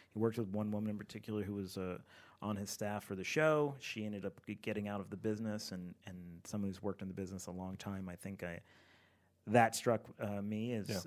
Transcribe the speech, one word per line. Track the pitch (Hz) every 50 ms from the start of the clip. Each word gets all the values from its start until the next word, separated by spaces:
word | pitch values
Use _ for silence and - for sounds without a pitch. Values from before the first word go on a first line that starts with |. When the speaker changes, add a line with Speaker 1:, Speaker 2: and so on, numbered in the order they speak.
| - _ -
Speaker 1:
he | 107
worked | 113 113 110 120
with, | 113
one | 95 98 107 107 104
woman | 104 104 107 107
in | 104
particular | 104 104 - - 104 - - 107 107 95
who | 98 101
was, | 101 95 90 -
uh, | 98 92 90 90 - - - - - - - - -
on | - 104 104
his | 98 101 -
staff | - - 110 104 104 104 -
for | - 101
the | 95 90
show. | - - 151 156 156 151 151 147 143 143 131
She | - - - 110 107
ended | 107 104 98 95
up | 98 - - -
g-, | - 107 104
getting | - 110 104 104 104
out | 104 104 101
of | 95 -
the | 104
business, | 90 107 107 107 104 113 110 104 104 - - 95
and, | 90 90 87 - - -
and | 95 92 90 87 87 85 85 -
someone | - - 104 101 98
who's | 90 -
worked | - 101 92 -
in | 98 95
the | 90
business | 95 95 90 98 95 -
a | 90
long | 90 92 92 92 92
time, | - - 101 98 95 95 92
I | 87
think | - - 98 98 -
I, | - 87 85 - - - - - - - - - - - _ _ _ _ _ _ -
that | 107 107 120 113 113 -
struck, | - - 120 113 107 - - - -
uh, | 113 104 101 101
me | 101 104 107 107 113 123 120
as, | 110 95 -
Speaker 2:
Yeah. | 107 92 -